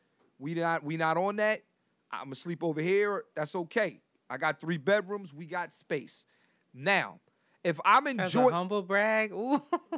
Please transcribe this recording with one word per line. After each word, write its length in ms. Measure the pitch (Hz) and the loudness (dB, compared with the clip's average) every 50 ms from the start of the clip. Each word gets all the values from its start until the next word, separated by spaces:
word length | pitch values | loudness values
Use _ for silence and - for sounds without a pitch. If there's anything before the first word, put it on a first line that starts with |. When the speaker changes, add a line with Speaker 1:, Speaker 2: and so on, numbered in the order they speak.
| _ _ _ _ _ _ _ - | _ _ _ _ _ _ _ -10
Speaker 1:
we 140 | 131 156 170 | -8 -6 -2
not, 300 | 165 170 165 165 156 151 | 0 0 0 0 0 -2
we 120 | 143 160 | -4 -2
not 220 | 160 160 160 160 170 | 0 0 2 2 2
on 200 | 185 196 202 208 | 0 0 0 2
that. 240 | 208 214 214 214 _ _ _ _ _ _ _ _ _ - | 2 2 2 0 _ _ _ _ _ _ _ _ _ -12
I'ma 220 | - 101 127 139 135 | -10 -10 -8 -8 -10
sleep 300 | - - 175 170 139 160 | -10 -6 -6 -6 -2 -2
over 160 | 170 151 156 | -2 0 0
here," 440 | 156 180 190 202 208 208 202 185 - _ - | 0 2 2 2 2 2 0 -4 -6 _ -6
that's 200 | - 151 151 - | -6 -6 -4 -4
okay. 460 | 185 170 160 - 226 214 170 110 - _ _ _ _ _ - | -6 -6 -2 0 0 0 -2 -4 -10 _ _ _ _ _ -12
I 80 | 127 131 | -8 -2
got 240 | 156 156 143 - | -2 -2 -2 -2
three 160 | - 160 175 156 | -4 -4 -4 -2
bedrooms. 560 | 127 165 202 214 190 180 208 202 196 156 139 | 2 2 2 2 2 -2 -8 -10 -10 -12 -14
We 120 | 147 170 | -16 -14
got 280 | 151 175 180 175 160 - | -8 -6 -6 -6 -8 -10
space. 520 | - - - 170 143 113 - - - - _ _ _ _ _ _ _ _ _ _ | -16 -8 -6 -6 -6 -6 -8 -14 -16 -16 _ _ _ _ _ _ _ _ _ _
Now, 460 | 127 139 190 202 175 127 101 87 - _ _ _ _ _ _ _ _ - | -4 2 2 4 4 2 0 -6 -14 _ _ _ _ _ _ _ _ -2
if 160 | 175 160 - - | -2 -2 2 4
I'm 240 | 185 214 254 285 294 | 6 6 6 6 4
Speaker 2:
As 280 | 262 214 190 180 - | -2 0 0 0 4
a 40 | 233 | 6
Speaker 1:
enjoy- 120 | 254 254 | 6 6
Speaker 2:
humble 300 | - 175 180 185 208 208 185 | 4 4 -2 0 -2 -2 -2
brag. 480 | 175 196 202 208 220 220 220 220 214 185 | 0 2 2 2 4 2 2 0 0 -2
Ooh. 280 | 180 226 254 285 269 - - | -4 -2 0 0 0 0 -2
<laughs> 40 | 349 - - - 339 | -4 -4 -4 -6 -10